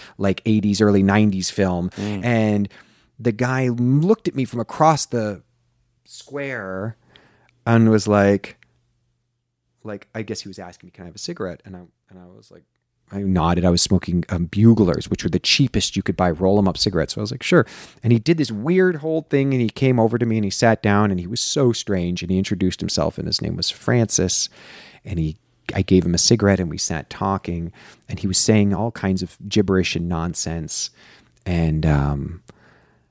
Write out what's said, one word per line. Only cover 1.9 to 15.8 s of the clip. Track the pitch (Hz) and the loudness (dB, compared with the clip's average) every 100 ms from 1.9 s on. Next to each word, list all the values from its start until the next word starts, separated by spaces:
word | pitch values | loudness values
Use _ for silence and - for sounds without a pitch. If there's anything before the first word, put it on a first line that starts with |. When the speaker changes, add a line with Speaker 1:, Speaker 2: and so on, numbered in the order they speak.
Speaker 2:
Mm. | - 101 101 | -6 -6 -4
Speaker 1:
And | 117 113 110 104 101 - _ _ _ - | -2 0 0 0 -2 -8 _ _ _ -6
the | 117 | -4
guy | 107 123 131 127 | -2 -2 -2 -2
looked | 120 123 143 175 220 180 | 0 0 2 2 0 -2
at | |
me | 135 | -4
from | 123 117 | -6 -6
across | 113 - 156 151 - | -8 2 2 2 -2
the | 120 107 95 - _ _ _ _ _ | -4 -4 -6 -14 _ _ _ _ _
square | _ - - 143 139 123 95 95 110 - _ _ _ _ _ _ - | _ -20 -14 -10 -8 -8 -8 -8 -8 -10 _ _ _ _ _ _ 2
and | 117 110 | 4 6
was | 107 104 | 4 4
like, | 104 101 101 - - _ _ _ _ _ _ _ _ _ _ _ _ | 4 4 4 -2 -18 _ _ _ _ _ _ _ _ _ _ _ _
like, | 107 101 - | -14 -14 -12
I | 113 | -12
guess | 107 104 | -8 -10
he | 101 | -12
was | 95 | -16
asking | 90 - 87 | -18 -20 -20
me, | |
"Can | - | -20
I | 87 | -18
have | |
a | 95 | -14
cigarette?" | - 175 95 80 | -12 -8 -10 -10
And | - 92 | -16 -20
I, | 85 _ _ | -20 _ _
and | 92 | -20
I | 90 | -20
was | 101 107 | -20 _
like, | 87 _ _ _ _ _ | -20 _ _ _ _ _
I | 98 | -6
nodded. | 98 90 82 87 | 0 2 2 2
I | 87 | 2
was | 87 | 2
smoking, | - 95 - 87 80 | 2 0 0 -4 -2
um, | 90 85 | -4 -2
Buglers, | 101 113 110 90 80 - | 4 6 6 4 0 -4
which | - | -6
were | 87 | -2
the | 87 | -2
cheapest | - - 135 107 | 0 2 2 0